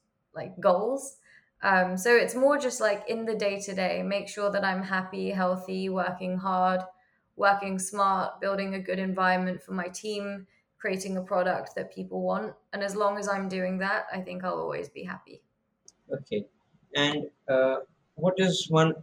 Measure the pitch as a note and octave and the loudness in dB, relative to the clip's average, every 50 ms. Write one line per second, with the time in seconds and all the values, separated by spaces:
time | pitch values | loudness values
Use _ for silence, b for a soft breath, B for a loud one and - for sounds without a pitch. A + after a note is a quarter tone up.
0 | _ _ _ _ _ _ - D#3+ D#3 F3+ F#3 F3+ - G3 F3+ F3+ G#3 A#3 C4+ C#4 | _ _ _ _ _ _ -12 -12 -12 -12 -6 2 4 4 4 4 4 0 -2 -2
1 | C4+ - - _ b b b b b b b b - G3 F#3+ F#3 F3+ F3+ F#3 F#3 | -4 -8 -16 _ b b b b b b b b 2 4 4 6 4 4 0 0
2 | - A#3+ A#3+ A#3 F#3 F#3 G3+ B3 C4 C#4 D4 C#4 B3 B3+ A#3 - A3 G#3+ G3+ G3+ | 4 6 6 6 6 4 2 4 4 4 4 4 2 0 0 2 2 2 2 0
3 | - - A3+ A3+ A3+ A3+ G#3+ F#3+ G#3 G3+ G3 G3 G3 G3+ F#3+ F#3+ F#3 F3+ F3 F3+ | -2 -4 -4 -4 -2 -4 -2 0 0 0 -2 -2 -6 -6 -4 -2 0 0 0 -2
4 | F#3 F#3 G3+ G3+ - - - G#3 G3+ G3+ F#3+ G3 G3 F#3+ F#3 F#3+ G3 F#3+ F#3+ F#3 | -2 -2 -2 -4 -4 -6 -6 -2 -2 0 0 2 2 2 0 0 -2 -2 -2 -2
5 | F#3 F#3 G3 F#3+ F#3+ F#3+ G3 F#3+ F#3 F3+ F#3 F#3 - F#3+ F#3+ F#3+ F#3+ F#3+ F#3 F#3 | -2 -2 -4 -4 -4 -2 0 0 2 2 0 0 -4 -6 -6 -4 -2 -2 0 0
6 | F3 F3+ F#3 - F#3 F3+ F#3 F#3 F#3+ F#3+ F#3 F#3 F#3 F#3 F#3 F#3 F#3 - b b | 0 -2 -2 -4 -4 -4 -4 -2 0 0 2 4 4 4 4 2 -2 -4 b b
7 | b b b b b b b - G3+ G3 G3+ G3 G3 G3 F#3+ F#3 F#3 - G#3 G#3 | b b b b b b b 2 4 4 4 4 2 -2 -4 -4 -4 -4 0 2
8 | G3 G3 F#3+ F#3 - - - - F#3+ G3 G3 G3 G3 G3 F#3+ G3 F#3+ F#3 F#3 F#3 | 2 4 4 2 0 -2 -4 -4 -2 -2 0 0 -2 -4 -4 -6 -4 -4 -2 -2
9 | F#3+ F#3+ F#3 F#3+ F#3 F#3 F#3 F#3 F#3 F#3 F3+ F3+ - - F#3+ F#3 F3 F3+ F#3 - | -2 -2 0 2 4 4 4 4 2 0 -4 -6 -8 -8 -6 -6 -6 -6 -8 -8
10 | - G#3+ G#3 G3+ G3+ G3+ G3 G3 G3 b b b b b _ - - G#3 F#3+ F#3+ | -8 -6 -6 -6 -6 -8 -8 -10 -14 b b b b b _ -8 -4 -4 -4 -4
11 | F#3+ F#3+ F#3+ F#3 F#3 - G3+ F3+ F3+ F#3 E3+ - - - - F#3+ F#3 - - F#3+ | -4 -4 -4 -4 -4 0 0 2 2 2 2 -2 -2 -6 -8 -8 -8 -8 -10 -12
12 | F#3 F#3 F#3 F#3 F#3 F#3 F#3 - G#3+ - - _ _ _ - G3+ G3+ G3+ F#3+ G#3+ | -10 -8 -6 -4 -2 0 0 -2 -2 -6 -10 _ _ _ -8 -6 -4 -4 -2 0
13 | G#3 G3+ G3+ G#3 G3+ G3+ G3 F#3+ F#3+ F#3+ F#3+ F#3 F#3 F3+ F#3 F#3 F#3+ G3 G#3 - | 0 0 0 0 -2 -2 -2 -2 -2 -4 -4 -2 -2 -2 -2 -2 -2 0 -2 -2
14 | - - - F#3+ F#3 F3+ F3+ F#3 F#3 F#3 F3 E3 E3 D#3+ D3 C#3+ - C#3 - C#3+ | -4 -6 -8 -8 -8 -8 -8 -6 -4 -4 -4 -4 -4 -4 -4 -6 -8 -8 -12 -12
15 | F3+ F3+ - - - - - - _ _ _ _ _ _ _ _ _ _ - _ | -12 -12 -12 -12 -14 -20 -20 -20 _ _ _ _ _ _ _ _ _ _ -20 _
16 | _ - - - - - A2 G#2 G2+ - _ _ _ _ _ _ _ _ - C#3+ | _ -8 -8 -8 -6 -4 -6 -6 -6 -6 _ _ _ _ _ _ _ _ -2 0
17 | C#3+ D3 D3 D3 C#3+ - - _ _ - C3+ C3 C3 C3 C3 - - - _ _ | 0 2 0 -2 -6 -8 -10 _ _ 0 2 4 4 4 2 0 -4 -10 _ _
18 | _ _ _ D3+ D#3 F#3 F#3 F#3 F#3+ F3+ E3 - - - D#3+ D#3+ D#3+ D#3+ D#3+ - | _ _ _ -2 0 0 2 4 2 2 2 0 0 2 4 4 6 4 4 2